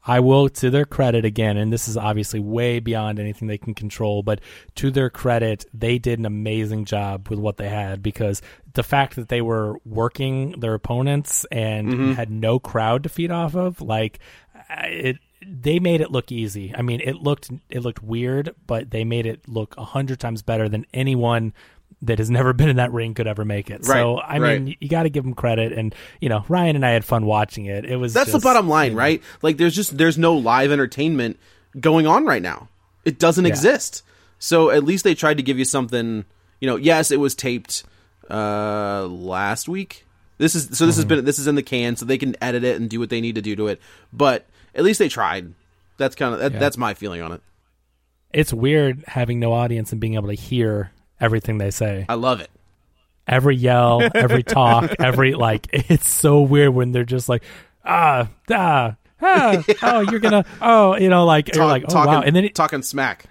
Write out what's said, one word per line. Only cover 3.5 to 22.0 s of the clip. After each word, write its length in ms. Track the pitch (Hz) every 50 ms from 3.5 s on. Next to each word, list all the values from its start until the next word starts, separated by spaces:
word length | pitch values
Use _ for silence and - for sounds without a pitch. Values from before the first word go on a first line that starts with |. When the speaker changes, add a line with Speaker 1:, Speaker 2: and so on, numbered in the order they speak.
| 107
Speaker 1:
can 160 | 104 - 117 104
control, 480 | - 107 104 - - 113 104 104 104
but 180 | 101 113 107 104 - - - - - - _
to 160 | - - 135
their 180 | 127 139 131 123
credit, 560 | _ - - 127 117 117 117 110 107 104 - _ -
they 240 | 110 117 117 123
did 220 | 123 117 123 120 117
an 80 | 110
amazing 580 | 107 104 104 107 107 107 110 110 104 110 107 104
job 420 | - - 104 101 98 98 98 101 -
with 100 | 110 104
what 180 | 104 107 98
they 120 | - - 101
had, 340 | 104 104 101 95 95 98 101
because 400 | 107 - - 113 104 101 - - - - _ _ - _
the 100 | - 120
fact 320 | - - 139 135 123 -
that 140 | 135 117 -
they 120 | 123 120
were 360 | 117 113 113 110 107 107 107 - _
working 760 | 113 107 110 113 120 _ - 135 135 131 131 135 147 185 143
their 160 | 117 113 110
opponents 680 | 107 - - 120 120 131 139 143 143 147 - - - - -
and 360 | - 117 110 110 107 107 107
Speaker 2:
Mm-hmm. 240 | 117 127 123 135 135
Speaker 1:
had 180 | 131 120 117 107
no 300 | 107 110 110 113 120 127
crowd 420 | - - - 117 110 110 117 131 143
to 60 | 160
feed 220 | - - 170 170
off 240 | 170 170 170 151 151
of, 260 | 180 180 185 175 -
like, 380 | 156 117 110 110 110 110 - - - - - - _ _ _ - - _
I, 160 | 160 - - 165
it, 280 | 170 165 143 127 127 - _ _ _ _ -
they 320 | 196 180 127 123 147 160 175
made 220 | 180 180 170 156
it 100 | 156 -
look 200 | 131 127 - -
easy. 420 | 123 117 113 104 98 104 98 95 110
I 60 | - 120
mean, 180 | 120 117 120 135
it 120 | 127 139
looked, 340 | 135 143 143 143 - - - 127 - _ _
it 80 | - 127
looked 220 | 120 120 113 - 107
weird, 500 | 107 113 117 120 123 131 139 147 165 - _ _
but 240 | - 120 113 - 117
they 120 | 117 110 113
made 200 | 113 117 120 113
it 200 | 113 113 - _
look 280 | - 117 113 107 - -
a 60 | - -
hundred 340 | - - 139 139 131 131 -
times 220 | - 120 113 107 -
better 260 | - 113 110 110 107
than 160 | 104 107 - _ -
anyone 600 | 127 131 135 131 123 117 117 117 117 113 110 - _ - _ _ _ _ _ - _